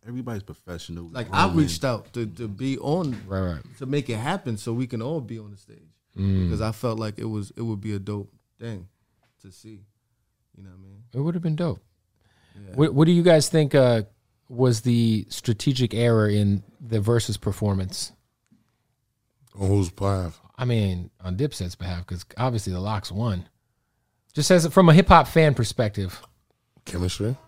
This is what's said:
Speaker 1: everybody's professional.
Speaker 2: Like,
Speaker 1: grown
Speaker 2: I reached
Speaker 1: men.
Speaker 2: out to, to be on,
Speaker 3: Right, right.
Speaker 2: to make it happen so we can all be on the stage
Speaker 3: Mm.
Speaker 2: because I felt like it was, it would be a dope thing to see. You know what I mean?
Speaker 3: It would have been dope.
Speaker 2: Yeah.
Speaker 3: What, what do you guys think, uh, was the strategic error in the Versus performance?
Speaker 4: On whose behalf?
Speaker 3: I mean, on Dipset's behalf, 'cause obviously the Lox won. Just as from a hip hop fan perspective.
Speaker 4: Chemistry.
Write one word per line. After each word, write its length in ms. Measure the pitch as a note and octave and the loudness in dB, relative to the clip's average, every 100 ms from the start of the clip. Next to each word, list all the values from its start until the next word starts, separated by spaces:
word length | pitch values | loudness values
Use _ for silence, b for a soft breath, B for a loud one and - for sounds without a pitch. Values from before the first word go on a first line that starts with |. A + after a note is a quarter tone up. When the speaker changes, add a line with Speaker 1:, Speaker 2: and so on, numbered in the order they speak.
| G#2+ | -12
Speaker 1:
everybody's 360 | B2 B2 A2+ | -12 -8 -10
professional. 640 | G2 E2 - E2+ - E2+ E2+ | -12 -20 -14 -14 -12 -14 -12
Speaker 2:
Like, 180 | G#2 G#2 | -12 -6
Speaker 1:
grown 220 | G2+ F#3 | 0 0
Speaker 2:
I 20 | |
reached 300 | E3 D3 - | 2 0 0
Speaker 1:
men. 80 | C3+ | -4
Speaker 2:
out 220 | A2+ - | -4 -6
to, 120 | A#2 A2 | -8 -8
to 200 | F2+ A2+ | -8 -12
be 300 | G2+ C3 C3+ | -8 -6 -4
on, 400 | - E3 D#3+ A2+ F#2+ | -2 -2 -2 -8 -6
Speaker 3:
Right, 140 | F#2+ | -4
right. 200 | F#2 D#2+ - - | -4 -6 -12 -14
Speaker 2:
to 60 | C3 | -4
make 240 | C#3+ - | -4 -4
it 80 | A2 | -4
happen 380 | C3 F#3+ - G#2+ | -4 -4 -4 -8
so 160 | - | -6
we 160 | A#2 B2+ | -4 -4
can 140 | A#2+ | -6
all 180 | A#2 E3 | -6 -6
be 180 | A2+ A2+ | -8 -14
on 140 | G#2 | -16
the 60 | G2+ | -20
stage 320 | _ G#2+ _ _ _ - | _ -20 _ _ _ -4
Speaker 3:
Mm. 260 | G2 F#2+ F2+ | 0 2 0
Speaker 2:
because 160 | E2 | 0
I 100 | A2 | -2
felt 260 | A2 B2 A2 | -4 -6 -4
like 220 | A2 G#2+ | -6 -6
it 60 | A2+ | -6
was, 260 | G#2+ G2 - | -6 -8 -8
it 40 | |
would 200 | A#2 G#2+ | -8 -6
be 120 | G#2+ | -6
a 60 | G#2 | -8
dope 320 | F#2+ G#2 G2 _ _ _ | -6 -8 -8 _ _ _
thing 300 | A#2 G#2 F#2 _ _ _ _ _ | -14 -14 -16 _ _ _ _ _
to 100 | G2+ | -20
see. 300 | F2+ G#2+ G#2+ G2+ _ _ _ _ _ _ _ | -20 -20 -20 _ _ _ _ _ _ _ _
You 80 | |
know 60 | F#2+ | -20
what 100 | F2+ | -20
I 80 | F#2+ | -20
mean? 160 | G2 A#2+ | -20 -14
Speaker 3:
It 60 | A#2+ | -6
would 140 | D3+ F3 | -4 -4
have 80 | |
been 140 | E3+ D#3 | -4 -2
dope. 240 | F3 F#2 _ _ _ _ _ _ _ - | -4 -6 _ _ _ _ _ _ _ -20
Speaker 2:
Yeah. 180 | G2+ G#2 | -12 0
Speaker 3:
What, 180 | D3+ | 2
what 120 | C3 D#3+ | 4 4
do 60 | |
you 120 | F3 | 6
guys 260 | F3 D#3+ C#3 | 6 6 6
think, 260 | D#3+ D3+ C#3+ | 2 4 4
uh, 280 | B2+ A#2 G2+ _ _ _ _ | 4 2 -2 _ _ _ _
was 340 | A#2+ B2+ A2+ | 0 2 2
the 440 | B2 A#2+ A#2 G#2+ - | 2 2 4 2 -2
strategic 640 | - - A2 - B2+ B2 | -8 -4 -2 0 0 0
error 360 | G#2 A#2+ A2+ G#2+ | 0 2 4 4
in 340 | G#2 G2+ G2+ - _ | 4 2 2 -4 _
the 220 | B2 A2 | -4 -2
Versus 340 | G2+ A#2+ - G#2 | 2 0 0 -4
performance? 760 | - G2 G#2+ G2 F#2+ - - _ _ _ _ _ _ _ _ _ _ _ _ _ _ G2 | -4 -2 -2 -2 -4 -8 -12 _ _ _ _ _ _ _ _ _ _ _ _ _ _ -4
Speaker 4:
On 80 | G2 | 2
whose 220 | G2+ F2+ | 2 0
behalf? 500 | - G2 G2 F2+ - _ - | -2 -2 -2 -4 -10 _ -8
Speaker 3:
I 60 | B2 | -2
mean, 440 | A#2 G2+ F2+ F2 _ | 0 0 -2 -8 _
on 140 | F#2 F2+ | -8 -4
Dipset's 400 | C#3+ - F2+ - | -4 -4 -10 -8
behalf, 300 | F2 F2 F2 | -8 -8 -8
'cause 200 | F2+ - - | -12 -12 -4
obviously 340 | B2+ A2+ G2+ | -4 -2 -4
the 60 | F2+ | -6
Lox 320 | G2 G#2+ - | -4 -6 -8
won. 380 | F#2 A#2+ F2+ E2+ _ _ _ _ _ _ _ _ | -6 -4 -4 -8 _ _ _ _ _ _ _ _
Just 180 | - D3 | -4 4
as 160 | F#3 D#3+ | 4 4
from 200 | E3 F3+ | 6 8
a 40 | |
hip 140 | D#3+ F#3+ | 8 10
hop 200 | F3+ C#3+ | 8 8
fan 260 | - D#3 B2+ | 4 4 2
perspective. 680 | A2+ - A2 G2+ F#2 - - _ _ _ _ _ - | -2 -2 -4 -2 -8 -8 -20 _ _ _ _ _ -12
Speaker 4:
Chemistry. 500 | E2+ F2+ - G#2 C3 | -4 -4 -2 -4 -6